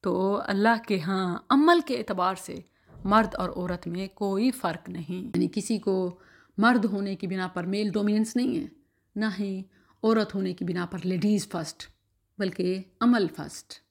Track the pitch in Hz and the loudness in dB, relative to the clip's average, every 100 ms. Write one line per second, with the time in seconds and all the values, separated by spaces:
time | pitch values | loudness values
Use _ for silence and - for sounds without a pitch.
0 | - 180 190 202 - 196 214 226 226 196 | -2 0 0 -2 -2 2 2 2 0 -2
1 | 156 190 185 175 - 269 311 349 - 247 | -2 -2 -2 -4 4 6 8 6 4 -4
2 | - 185 180 190 - - - _ _ - | -4 -2 0 -2 -8 -12 -14 _ _ -8
3 | 190 208 220 - 180 - 180 175 170 170 | 4 4 4 0 -4 -4 -6 -6 -6 -6
4 | 190 - 202 190 240 254 180 165 - 180 | -8 -4 -2 2 0 0 -4 -4 -8 -12
5 | 156 180 175 170 180 214 196 220 196 190 | -8 -8 -2 0 0 0 -2 -2 0 0
6 | 185 175 - - _ - 220 240 208 196 | -2 -6 -20 -20 _ 2 4 4 2 0
7 | 202 196 190 190 185 180 175 196 214 196 | -4 -4 -6 -4 -4 -6 -4 -2 0 0
8 | 208 214 220 247 254 - - - _ _ | 2 2 2 0 0 -2 -6 -12 _ _
9 | _ - 220 185 202 190 190 _ _ _ | _ -4 -4 -2 -4 -6 -10 _ _ _
10 | 220 220 208 196 190 180 180 170 175 160 | 2 4 2 -2 -4 -2 -4 -4 -6 -6
11 | 180 185 208 208 - 175 160 - - _ | -2 0 2 2 0 -6 -8 -12 -18 _
12 | _ _ _ _ 190 - 180 190 190 _ | _ _ _ _ -4 -2 -2 -2 -8 _
13 | 233 240 185 - 160 - - - _ | 4 4 2 -2 -12 -14 -18 -20 _